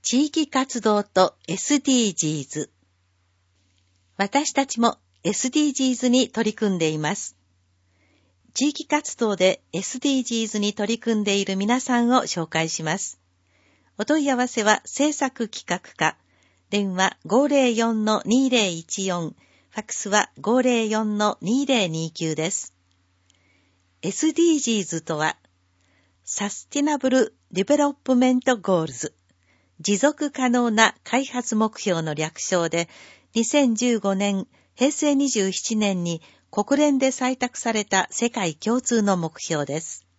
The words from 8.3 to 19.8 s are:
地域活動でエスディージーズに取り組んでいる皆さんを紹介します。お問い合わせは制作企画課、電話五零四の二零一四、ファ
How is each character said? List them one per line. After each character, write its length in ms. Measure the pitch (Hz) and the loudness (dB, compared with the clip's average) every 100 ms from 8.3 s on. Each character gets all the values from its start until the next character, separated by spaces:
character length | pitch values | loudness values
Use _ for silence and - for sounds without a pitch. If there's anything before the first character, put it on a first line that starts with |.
| _ _ | _ _
地 160 | - 285 | -2 -2
域 180 | 285 - | -2 -4
活 280 | 294 - - | -4 -4 -4
動 200 | 226 196 | -2 2
で 260 | 185 - _ | 2 2 _
エ 100 | 165 | -8
ス 180 | - 254 | -8 -4
デ 80 | 285 | 0
ィ 120 | 269 | 0
ー 40 | |
ジ 120 | 240 233 | -2 -4
ー 120 | 220 | -2
ズ 100 | 214 | -2
に 140 | 208 | -4
取 220 | 202 208 | -2 -4
り 40 | 226 | -2
組 220 | 233 220 | 0 0
ん 40 | |
で 120 | 208 202 | 2 0
い 80 | |
る 120 | 196 190 | 0 -2
皆 220 | 202 247 | 0 0
さ 220 | - 240 | 0 0
ん 80 | 240 | 2
を 140 | 247 | 2
紹 240 | - - 160 | 0 -6 -4
介 200 | 160 160 | -2 -2
し 140 | - | -4
ま 160 | 156 185 | -4 -4
す。 220 | - - _ _ _ _ _ _ _ - | -6 -14 _ _ _ _ _ _ _ -10
お 60 | |
問 200 | 240 311 | 0 0
い 40 | 285 | 2
合 60 | |
わ 140 | 247 247 | 0 0
せ 160 | - | 0
は 160 | 208 214 - | 2 2 0
制 260 | - 302 | -2 0
作 360 | 294 262 - 220 | 0 -4 -4 -8
企 160 | - - | -8 -6
画 260 | 180 - | -6 -8
課、 220 | - 160 - _ _ _ _ _ | -2 -2 -2 _ _ _ _ _
電 240 | 202 196 | -2 -2
話 240 | 185 190 - | 0 0 0
五 220 | 160 220 285 | 0 2 4
零 260 | 285 254 | 4 4
四 320 | 226 233 220 | 2 0 0
の 180 | 214 214 | 0 0
二 260 | - 247 262 | 2 2 4
零 220 | 240 196 | 2 0
一 320 | 165 165 - | -2 -8 -6
四、 320 | 190 175 165 - _ _ _ | -4 -4 -6 -10 _ _ _
フ 60 | |
ァ 60 | - | -12